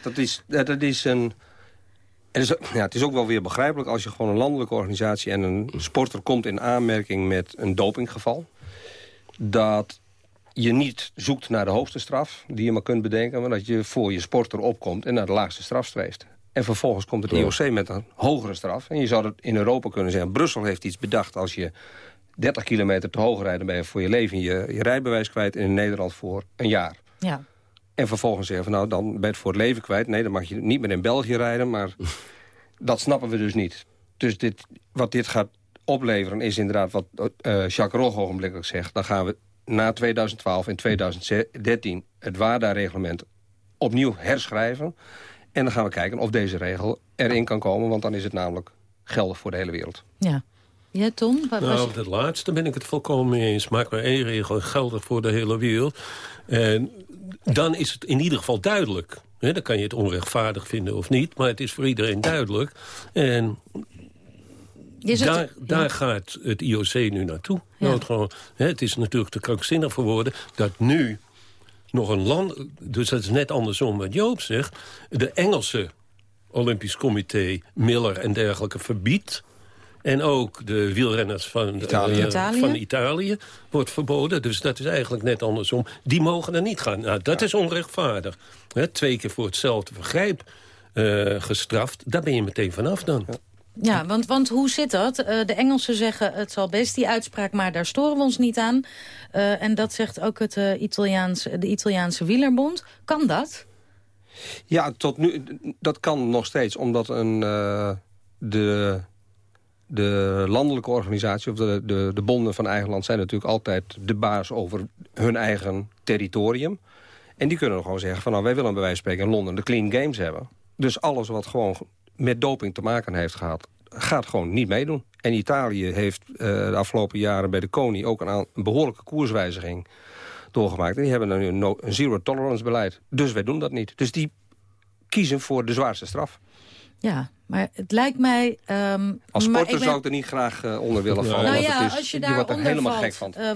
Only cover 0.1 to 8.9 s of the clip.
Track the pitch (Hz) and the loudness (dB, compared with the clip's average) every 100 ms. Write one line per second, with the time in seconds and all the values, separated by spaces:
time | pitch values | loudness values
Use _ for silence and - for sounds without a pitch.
0.1 | 127 127 - - 143 135 143 143 131 131 | -2 -2 -2 -2 0 0 0 0 0 2
1.1 | 123 117 - - - - - - - - | 2 0 -4 -16 -20 -20 -20 -20 -20 -20
2.1 | - _ 120 127 165 - 117 101 120 143 | -20 _ 0 0 0 -2 -2 -2 0 0
3.1 | 131 113 113 90 - 139 147 131 117 110 | 2 2 2 0 0 0 0 -2 -4 -4
4.1 | - 110 104 131 143 120 113 98 98 107 | -2 2 4 2 2 0 -2 -2 0 0
5.1 | 104 - 98 95 95 110 - - - 131 | 0 -2 0 0 0 -2 -6 -2 0 0
6.1 | 101 - 127 113 101 120 123 117 110 104 | -2 0 0 0 -2 0 2 2 0 0
7.1 | 95 95 92 87 - 95 95 101 117 120 | 0 2 0 -2 -4 -2 2 2 0 -4
8.1 | - 117 131 165 - - - - | -4 -4 -4 -6 -16 -20 -18 -20